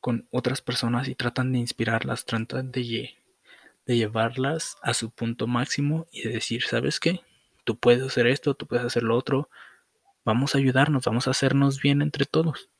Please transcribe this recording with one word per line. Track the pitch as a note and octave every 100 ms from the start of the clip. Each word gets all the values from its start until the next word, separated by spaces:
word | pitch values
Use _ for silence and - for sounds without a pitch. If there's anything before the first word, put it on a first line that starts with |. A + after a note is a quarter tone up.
con | - A#2 -
otras | B2+ B2 C3+
personas | - A#2 A#2 A#2 C3
y |
tratan | B2+ B2 - B2+
de | B2+
inspirarlas, | A#2+ - A2+ A2+ C3 A#2+
tratan | - A2 A#2 B2+ C3
de | B2+
lle-, | A#2+ A2+ A#2+ - _ _ _ - - _ -
de | A#2+
llevarlas | A2 A2 A2+ B2 C3 D#3+ - -
a | -
su | A#2 A2+
punto | - A#2 A#2 A#2
máximo | A#2+ B2 - C#3+ D#3 E3
y | -
de | A2
decir, | A2+ - A#2
"¿Sabes | - A#2 C3+ -
qué? | - F#3 _ _ _ _
Tú | - A2
puedes | B2 B2
hacer | C3 C3 A#2+
esto, | C3+ -
tú | C3+ -
puedes | A#2+
hacer | A#2+ A#2+
lo | A2+ A#2
otro. | - C3 D3+ - - _ _ _ _ _
Vamos | - A2 C#3
a | C#3
ayudarnos, | C3+ C3 C#3+ C#3+
vamos | - A2+ A#2+
a |
hacernos | C3 C#3 C#3 C#3 C3+
bien | C#3+ C#3+
entre | D3 C#3+
todos". | C#3 D#3 E3 - - _